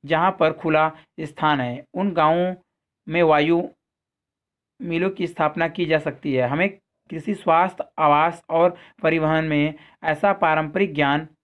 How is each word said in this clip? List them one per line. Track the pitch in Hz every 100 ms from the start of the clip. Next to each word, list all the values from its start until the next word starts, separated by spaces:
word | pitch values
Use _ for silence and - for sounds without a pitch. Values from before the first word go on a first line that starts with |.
| 147
जहां | 160 180
पर | 190 165
खुला | 160 160 156 156 156 _ -
स्थान | 151 - 156 143
है, | 123 127 -
उन | 185 202
गांवों | 170 156 170 180 180 _ _ _ _ -
में | 170
वायु | 165 151 151 170 175 _ _ _ _ _ _ _ _ _ _ _
मिलों | 180 165 190
की | 190 170
स्थापना | - 151 160 165
की | 165 165
जा | 156
सकती | 151 151 -
है। | 131 123
हमें | 147 196 196 _ _ _
कृषि, | 160 156 196
स्वास्थ्य, | 185 165 185 - - -
आवास | 151 147 165 170 -
और | 165 175 175 - _
परिवहन | 160 160 156 160 160
में | 147 151 151 - _
ऐसा | 160 151 202
पारंपरिक | 190 165 156 156 175 196
ज्ञान | 147 139 147 160 _